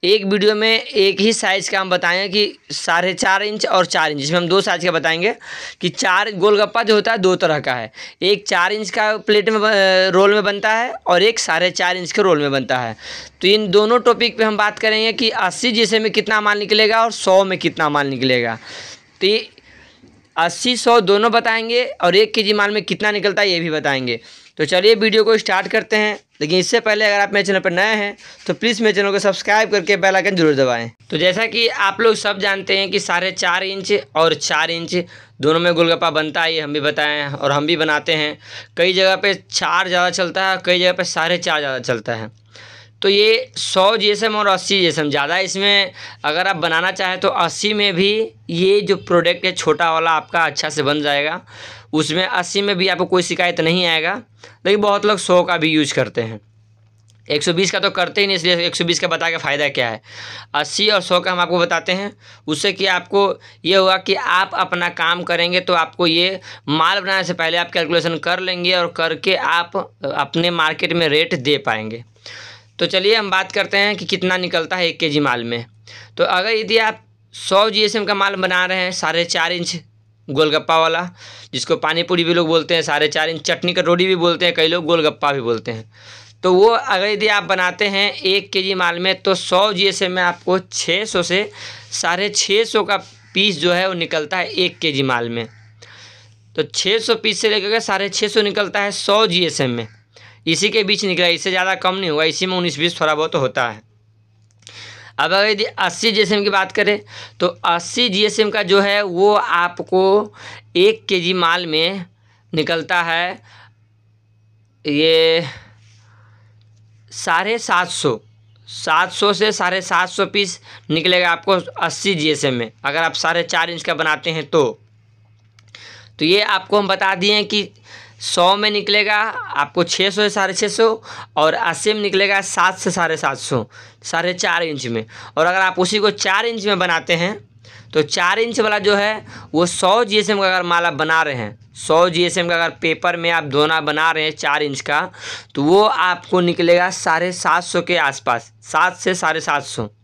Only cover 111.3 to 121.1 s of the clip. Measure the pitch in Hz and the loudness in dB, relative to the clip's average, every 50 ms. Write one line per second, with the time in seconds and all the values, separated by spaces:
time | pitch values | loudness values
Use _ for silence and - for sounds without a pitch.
111.3 | 185 185 175 165 170 180 180 170 156 156 165 175 196 196 175 - _ _ _ _ | 0 2 2 2 2 0 -2 -2 0 0 0 0 -2 -4 -10 -14 _ _ _ _
112.3 | _ _ _ _ - 160 151 - 170 165 156 - 185 175 170 170 165 165 175 175 | _ _ _ _ -4 -4 -2 0 -2 -4 -2 0 0 0 0 0 -2 -2 -2 -4
113.3 | 190 - _ _ - - - - _ _ _ _ _ _ _ _ _ _ _ _ | -6 -10 _ _ -20 -20 -20 -20 _ _ _ _ _ _ _ _ _ _ _ _
114.3 | _ _ _ _ _ _ _ _ _ _ _ 151 147 147 156 160 160 160 165 165 | _ _ _ _ _ _ _ _ _ _ _ -4 0 2 2 4 4 4 4 4
115.3 | 165 165 170 139 - - - - - _ _ _ _ _ _ _ _ _ _ _ | 2 2 -2 -4 -10 -16 -20 -20 -20 _ _ _ _ _ _ _ _ _ _ _
116.3 | _ _ _ _ _ _ _ _ _ _ _ _ _ _ _ _ - - - 196 | _ _ _ _ _ _ _ _ _ _ _ _ _ _ _ _ -14 -8 -2 0
117.3 | 165 170 190 208 226 233 - - 202 175 180 175 - - - 147 117 110 _ _ | 0 0 2 0 -2 -4 -2 0 0 0 0 0 -4 -4 -2 -2 -2 -2 _ _
118.3 | _ _ _ _ _ _ _ - - - - 170 160 160 180 175 - - 202 202 | _ _ _ _ _ _ _ -20 -16 -10 -2 2 2 2 2 0 0 0 0 0
119.3 | 202 170 208 220 214 - 196 180 175 190 180 - 190 170 185 180 - - 196 180 | 2 2 0 0 0 0 -2 -2 -2 -2 -4 0 0 0 0 0 0 -2 -4 -2
120.3 | - 208 202 180 175 - - - - - _ - 151 160 180 185 | 0 -2 -2 -2 -6 -12 -16 -20 -20 -20 _ -4 -4 0 2 2